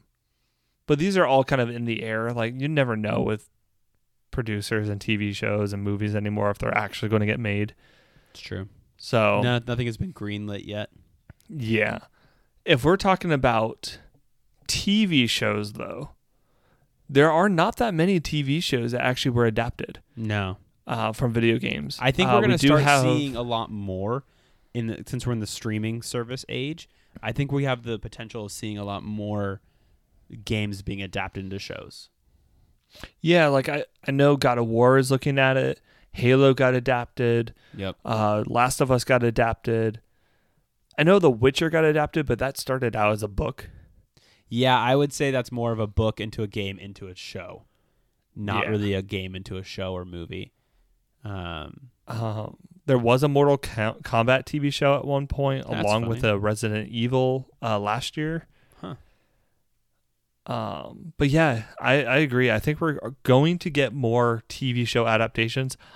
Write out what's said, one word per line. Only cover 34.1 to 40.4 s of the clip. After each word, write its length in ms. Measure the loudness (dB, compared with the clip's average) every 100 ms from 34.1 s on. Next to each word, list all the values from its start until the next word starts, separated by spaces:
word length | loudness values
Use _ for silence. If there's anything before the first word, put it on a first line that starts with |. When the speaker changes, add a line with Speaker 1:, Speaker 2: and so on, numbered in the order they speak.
Speaker 1:
know 260 | 4 6 6
God 200 | 4 2
of 80 | 2
War 300 | 4 6 6
is 120 | 4
looking 260 | 2 2 2
at 180 | 4 2
it. 240 | 0 -4 _ _ _
Halo 400 | 0 4 8 6
got 200 | 6 4
adapted. 800 | 2 0 -2 -4 -2 2 2 -2 -10 _
Speaker 2:
Yep. 220 | -10 -10 -8
Speaker 1:
Uh, 400 | -4 0 0 0 0
Last 360 | 2 2 2
of 100 | 2
Us 140 | 2 2
got 180 | 2
adapted. 800 | 2 2 0 -2 -2 0 -2 -4 _ _ _ _